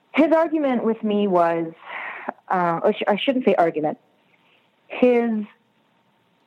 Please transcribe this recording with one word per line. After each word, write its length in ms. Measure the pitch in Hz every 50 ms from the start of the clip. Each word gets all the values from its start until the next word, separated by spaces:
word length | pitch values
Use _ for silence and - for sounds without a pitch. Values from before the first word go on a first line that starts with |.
| _ _ -
his 180 | - 302 320
argument 540 | 311 320 330 339 302 320 294 269 254 233 -
with 180 | 220 220 220 -
me 240 | 214 208 208 208
was, 460 | 202 180 175 170 170 170 165 165 160 165 - - - - - - - - - - - - _ _ -
uh, 300 | 196 185 175 170 165 - -
I 80 | - 208
sh-, 120 | - - -
I 80 | 208
shouldn't 280 | 190 - - 262 254 254
say 120 | 208 196
argument. 420 | - 175 165 - 156 147 151 - - _ _ _ _ _ _ _ _ _ _ _ _ _ _ _ _ _
His 580 | _ - - - 247 247 240 233 233 220 214 208 - - _ _ _ _ _ _ _ _ _ _ _ _ _ _ _ _ _ _